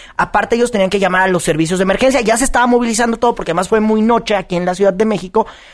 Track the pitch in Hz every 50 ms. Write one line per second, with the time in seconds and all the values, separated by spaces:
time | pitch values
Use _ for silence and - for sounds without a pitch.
0 | - - - - 165 - - 214 220 - 240 233 240 240 240 202 190 185 185 202
1 | 196 180 185 185 185 190 185 175 - 180 156 151 165 160 185 180 190 190 196 202
2 | 247 262 262 254 233 202 226 233 269 254 - 247 247 247 247 240 247 233 226 214
3 | 240 233 226 233 - 240 226 - 175 - 160 175 190 - 220 214 214 220 220 220
4 | 214 226 240 226 226 - 214 190 185 - 180 175 180 180 180 180 202 196 175 190
5 | 220 220 214 170 180 185 - 185 - - - - - -